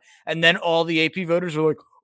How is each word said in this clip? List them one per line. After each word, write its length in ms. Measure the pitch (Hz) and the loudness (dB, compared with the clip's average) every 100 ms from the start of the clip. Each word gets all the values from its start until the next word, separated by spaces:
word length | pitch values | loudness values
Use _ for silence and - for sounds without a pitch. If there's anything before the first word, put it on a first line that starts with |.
| - - - | -10 -16 -8
And 180 | 165 | 0
then 120 | 165 185 | 2 2
all 260 | 175 165 | 2 0
the 160 | 165 160 | 0 0
A 80 | 160 | 0
P 160 | 185 | -2
voters 320 | 165 175 175 151 | -2 -2 -2 -2
are 60 | |
like, 160 | 156 147 _ _ | 0 -2 _ _